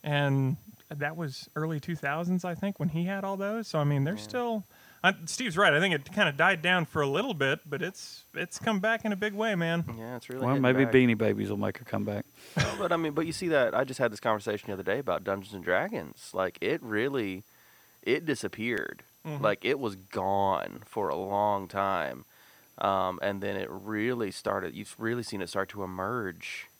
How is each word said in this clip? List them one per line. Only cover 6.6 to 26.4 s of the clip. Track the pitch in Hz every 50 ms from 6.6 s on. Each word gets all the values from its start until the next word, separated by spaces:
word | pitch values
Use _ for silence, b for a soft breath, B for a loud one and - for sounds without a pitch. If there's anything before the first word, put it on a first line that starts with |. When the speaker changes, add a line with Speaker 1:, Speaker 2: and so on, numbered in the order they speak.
Speaker 1:
down | 151 180 185 180 160
for | - - 160
a | 143
little | 139 135 175 233 277 208
bit, | 147 143 135 147 - _ 151
but | 143 131
it's, | - 180 - - - - - - - _ -
it's | - 180 175 - -
come | - 233 214 190
back | 190 220 226 220 -
in | 220
a | 208
big | 185 208 220 196
way, | 202 220 226 202
man. | 170 170 165 170 170 160 - 117 113
Speaker 2:
Yeah, | 113 120 127
it's | 120 - -
really | 127 131
Speaker 3:
Well, | 131 123 139
Speaker 2:
hitting | 143
Speaker 3:
maybe | 131 127 127 131 135
Speaker 2:
back. | 123 123
Speaker 3:
Beanie | 131 127 120 113 104
Babies | 110 107 101 104 104 98
will | 104 101
make | 104 101 - -
a | -
comeback. | - - 104 104 104 104 101 - - B B B B B
Speaker 2:
Well, | B 127 - 202 196
but | 202 170
I | 175
mean, | 165 165 156
but | 143 156 160
you | 165
see | 160 - 185 170
that, | 156 139 123 113 -
I | 117 135
just | 131 131 -
had | 131 113
this | 107 -
conversation | - 120 110 104 - 113 104 104 - -
the |
other | 101 92
day | 90 95 101 131
about | 139 95 87 -
Dungeons | 87 98 98 101 95 101 104
and | 95
Dragons. | 85 87 90 98 151 202 226 120 82 - - - - - -
Like, | 92 95 90 - -
it | - 104 151 160
really, | 131 117 107 104 117 139 139 135 107 95 92 95 - b b b b b b b b b b b
it | - 104 127 151 170
disappeared. | 156 135 - - 95 - - 110 120 117 95 - - - - - _ _ _ -
Speaker 1:
Mm-hmm. | 160 151 143 131
Speaker 2:
Like, | 107 101 - -
it | 113 143 139
was | 131 110 98
gone | 95 95 _ - 104 92 98 98 98 98 98 95 69 50 50 50 - 107
for | - - 113 101 80
a | 71
long | 85 95 98 101 101 104 104 101 98 95 87
time. | - 98 98 98 98 87 78 65 62 65 - b b b b b b b b b b -
Um, | - 101 98 95 92 92 90 -
and | - 101 98 98
then | 98 101 101
it | 95 - -
really | 76 95 98 104 107 104 107 123 127 120 110 95
started, | - - - 107 101 98 92 82 64
you've | 95 107 - - -
really | 113 113 120 123
seen | 110 - - 98
it | 90 85
start | - 101 98 -
to | - 104 95
emerge | 92 92 92 92 101 123 123 107 92 82 82